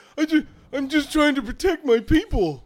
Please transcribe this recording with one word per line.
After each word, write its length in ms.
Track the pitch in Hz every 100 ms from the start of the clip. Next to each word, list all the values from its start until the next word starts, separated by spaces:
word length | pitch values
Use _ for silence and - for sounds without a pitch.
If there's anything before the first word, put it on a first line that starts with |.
| _ -
I 80 | 311
ju-, 220 | 311 - - -
I'm 140 | 262 269
just 220 | 302 277
trying 240 | 311 294 277
to 60 |
protect 440 | 220 - 370 330 294
my 140 | 226
people. 680 | - 311 427 247 175 135